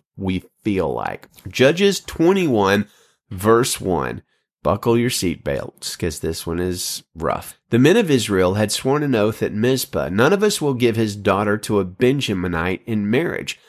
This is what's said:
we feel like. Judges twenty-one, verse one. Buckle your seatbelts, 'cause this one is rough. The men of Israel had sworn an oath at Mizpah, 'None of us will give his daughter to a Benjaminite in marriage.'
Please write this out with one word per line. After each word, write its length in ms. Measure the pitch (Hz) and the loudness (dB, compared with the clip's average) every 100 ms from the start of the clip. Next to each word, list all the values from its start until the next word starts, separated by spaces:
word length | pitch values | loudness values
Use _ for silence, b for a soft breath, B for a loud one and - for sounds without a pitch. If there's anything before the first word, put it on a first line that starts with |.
| _ - | _ -8
we 280 | 95 90 - _ | -4 -4 -6 _
feel 300 | 110 95 78 | -4 -2 -2
like. 340 | 58 50 - - _ 92 | -4 -6 -10 -16 _ -12
Judges 520 | - 135 170 202 196 | 2 2 4 0 0
twenty-one, 840 | - - 165 196 160 110 98 104 104 b b b _ | -6 0 2 4 2 2 4 2 0 b b b _
verse 480 | 92 104 117 127 - | -2 4 4 2 -2
one. 400 | 95 82 64 - - _ _ _ | -2 -2 -2 -6 -14 _ _ _
Buckle 360 | 76 101 120 120 | -2 0 2 2
your 120 | 120 | 2
seatbelts, 880 | - 90 - 71 67 - - - - | -2 -2 -4 -4 -6 -8 -12 -12 -6
'cause 220 | 87 - | -6 -4
this 260 | 82 82 85 | -6 -6 -6
one 140 | 85 | -4
is 440 | 90 90 - - - 80 | -4 -4 -8 -10 -14 -6
rough. 420 | 76 - - - _ | -4 -4 -8 -20 _
The 100 | 117 | 4
men 180 | 143 233 | 6 4
of 140 | 175 | 4
Israel 440 | 131 101 95 90 101 | 0 2 2 2 2
had 160 | 107 | -2
sworn 300 | - 131 147 | -2 -2 -2
an 140 | 143 113 | 0 0
oath 260 | 104 107 | 0 0
at 120 | 107 | -4
Mizpah, 560 | 104 123 131 - 82 71 | 0 0 0 -2 -4 -2
'None 240 | 98 139 | 2 2
of 100 | 196 | 4
us 180 | 214 196 | 0 0
will 140 | 147 123 | -2 2
give 200 | 120 110 | 2 2
his 200 | 110 101 | -2 -2
daughter 420 | 98 95 104 107 | 0 2 0 -2
to 200 | - 104 | 0 0
a 60 | 92 | -2
Benjaminite 960 | 92 123 139 - 95 90 82 87 95 - | 0 2 2 -2 -4 -2 -2 -2 -4 -4
in 240 | 107 101 | -4 0
marriage.' 500 | 127 170 - - - | 0 -2 -6 -8 -12